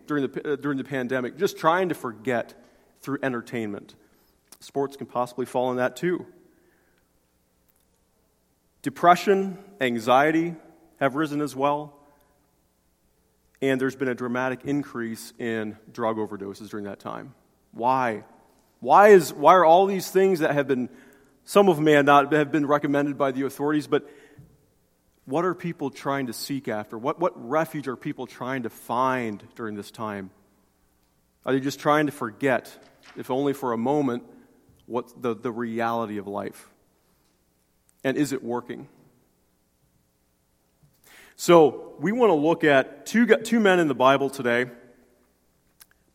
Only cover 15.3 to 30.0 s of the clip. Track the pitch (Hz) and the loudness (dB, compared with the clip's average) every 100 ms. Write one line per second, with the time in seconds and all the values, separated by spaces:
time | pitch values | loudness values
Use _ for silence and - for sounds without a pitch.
15.3 | - 120 113 107 104 - - 113 110 104 | -10 -6 -6 -6 -12 -18 -6 -4 -4 -6
16.3 | 104 98 98 104 107 101 98 117 113 135 | -8 -12 -14 -14 -12 -12 -12 -12 -14 -14
17.3 | - _ _ _ - 117 131 127 107 - | -20 _ _ _ -6 -2 0 -2 -4 -10
18.3 | _ _ _ _ _ 120 160 208 202 143 | _ _ _ _ _ 4 8 10 10 6
19.3 | 151 147 185 160 170 196 190 - 185 190 | 2 6 8 8 6 4 0 -2 2 2
20.3 | 180 160 147 135 131 120 - - _ _ | 2 0 0 0 -2 -4 -10 -20 _ _
21.3 | _ - 202 196 156 156 147 143 143 135 | _ 0 4 6 6 6 6 8 6 6
22.3 | 151 143 156 143 147 147 143 147 135 139 | 2 2 0 2 0 0 0 -2 -2 -2
23.3 | 131 135 - 143 151 123 143 - - - | -2 -6 -4 -2 -2 0 -2 -2 -20 -20
24.3 | - - _ _ _ _ _ _ _ - | -20 -20 _ _ _ _ _ _ _ -6
25.3 | 143 180 170 175 160 139 135 139 139 127 | -2 -2 -4 -8 -6 -8 -6 -4 -4 -4
26.3 | 110 - 139 127 107 107 117 123 156 175 | -8 -8 -8 -6 -6 -8 -8 -6 -2 -4
27.3 | 147 117 151 160 156 131 120 156 135 123 | -4 -4 -2 -2 -6 -8 -8 -10 -10 -12
28.3 | - 123 131 113 - - 120 131 127 113 | -12 -8 -8 -8 -12 -6 -2 0 0 -4
29.3 | 101 - - 113 104 98 - | -10 -14 -14 -12 -10 -14 -12